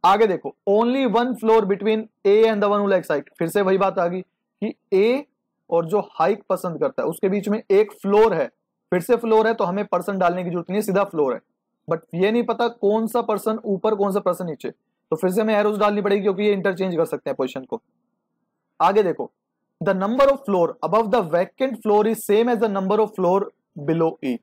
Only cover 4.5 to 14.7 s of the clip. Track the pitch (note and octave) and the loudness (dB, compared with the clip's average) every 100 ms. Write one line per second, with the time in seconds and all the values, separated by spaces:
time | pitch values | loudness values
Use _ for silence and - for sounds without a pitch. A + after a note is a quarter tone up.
4.5 | _ G#3+ - _ F#3+ G#3+ C4 D4 _ _ | _ -8 -8 _ 2 2 0 -4 _ _
5.5 | _ _ E3+ E3 G#3 G3 - E3 G#3 _ | _ _ -2 0 -2 -4 -2 0 0 _
6.5 | F#3 F3+ D3 C#3+ - C3 E3 F#3+ G3+ F#3 | -6 -4 -4 -4 -2 -6 -2 -2 -2 -2
7.5 | G#3+ - G3 G#3 - G3 G#3 A3 E3+ C3 | -4 2 2 2 -2 0 4 4 2 -4
8.5 | _ _ _ _ F3+ E3+ A#3+ A#3+ A3 A3 | _ _ _ _ -4 0 -2 2 2 2
9.5 | A3 F#3+ F#3+ G3+ F3 F3 G3 F3+ F3+ F3+ | 0 -2 -4 -2 -4 -2 0 0 0 -4
10.5 | F3 E3+ F#3+ G#3 F#3+ G3 E3 C#3 A#2 _ | -6 -4 -4 -2 -2 -2 0 -2 -2 _
11.5 | _ _ _ - E3 _ E3+ G3 A#3 A#3 | _ _ _ -6 -6 _ -2 0 0 -2
12.5 | A3 A#3 A#3 G3 A3 A3 A#3+ A#3 G#3 A3 | -2 -2 -2 0 0 0 -4 -2 -4 -2
13.5 | A3 - G3 G#3+ G#3+ G#3 F#3+ F3+ F3 F3+ | -6 -4 -2 -2 0 0 0 -2 -4 -6
14.5 | D3+ B2 | -8 -12